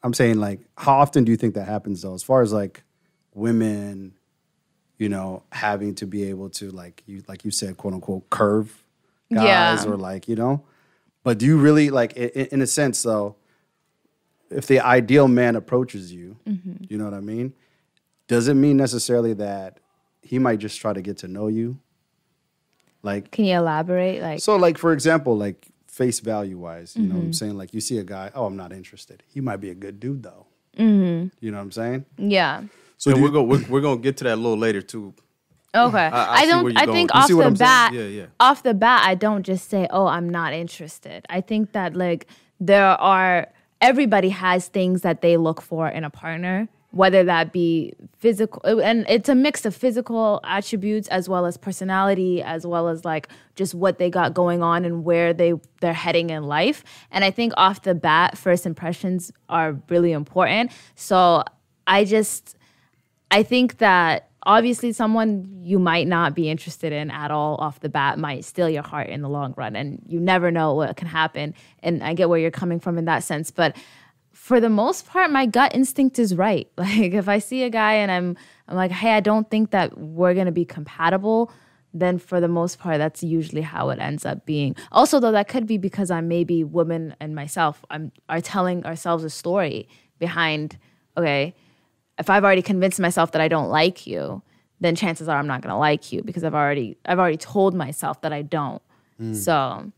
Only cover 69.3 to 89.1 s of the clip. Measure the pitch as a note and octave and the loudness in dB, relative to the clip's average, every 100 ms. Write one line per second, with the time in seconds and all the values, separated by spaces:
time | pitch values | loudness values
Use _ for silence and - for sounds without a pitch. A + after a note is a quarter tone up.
69.3 | C#3+ C#3 C3+ A#2+ G#2 C#3+ C3+ - E3+ F3 | -6 -6 -8 -8 -8 -10 -12 -8 -4 0
70.3 | F#3 F3 E3 D#3+ C#3+ C#3 - E3+ D#3+ D#3+ | 2 2 0 0 0 -2 -6 -8 -4 -4
71.3 | - D3 - _ _ - E3+ D3+ E3+ F3 | -4 -10 -12 _ _ -6 -4 -4 0 2
72.3 | E3+ E3 E3+ F3+ E3+ F3+ E3+ E3 D3+ - | 2 0 -4 -4 -4 -4 -4 -2 -2 -2
73.3 | D3+ D#3+ - E3 - - - _ _ _ | -6 -8 0 -2 -2 -20 -20 _ _ _
74.3 | _ - B3 A3+ G#3 A#3+ F#4 - F#4 F4+ | _ 0 2 4 2 0 -2 -6 0 2
75.3 | C#4 C4 G#3 F#3 - C4 - C4+ B3+ A3+ | 2 2 2 2 2 -2 2 0 2 0
76.3 | F3 G3 F3+ - - F#3 G#3 G3 G3 F#3+ | 2 0 0 -4 -6 -2 2 2 0 0
77.3 | G3+ G#3 C4 B3 A3+ G#3+ G#3+ G3+ F3+ F3+ | 0 0 -4 -2 0 2 2 2 0 -2
78.3 | F3 - _ - F3+ F#3 F3+ A3 A3 G#3 | -6 -12 _ -8 -2 -2 0 2 2 4
79.3 | G#3+ G#3+ G#3+ G#3+ G3+ E3+ - D#3 D#3+ F3+ | 0 0 -2 0 0 -2 -4 -14 0 2
80.3 | F3+ F#3 E3+ F3 - D3+ - E3 F#3+ G3+ | 2 0 -2 -4 -6 -14 -2 0 0 0
81.3 | A3 A#3 - _ _ _ E3 F3+ F3+ - | 0 0 -6 _ _ _ -2 -2 -2 -2
82.3 | F3+ E3+ E3+ F3 - F3+ D#3 D#3 D3+ F3 | -2 0 0 -2 -4 -4 -2 -2 -4 -4
83.3 | E3 D#3 D#3 D#3 D#3 C3+ C3 D3+ D3 - | -4 -4 -6 -8 -6 -6 -4 -6 -6 -6
84.3 | C3+ - D3+ C#3+ C3+ - - C#4+ D4 A#3 | -8 -6 -4 -2 -6 0 2 4 4 4
85.3 | G#3+ G#3 C4 A3 A3 F#3+ G3 F#3+ F3 E3+ | 2 0 -4 -2 -2 -4 -4 -4 -2 -2
86.3 | E3+ E3+ E3+ D#3 D#3+ E3 E3 D#3+ - D3+ | -2 0 -2 -2 -2 -2 -2 -8 -12 -12
87.3 | D#3 D3 - D#3+ D3 _ D#3 D#3 _ _ | -10 -10 -2 -2 -2 _ -12 -12 _ _
88.3 | E3 E3 G3+ F3+ F3+ - D#3+ F3+ | -6 -4 -2 -2 -2 -6 -8 -4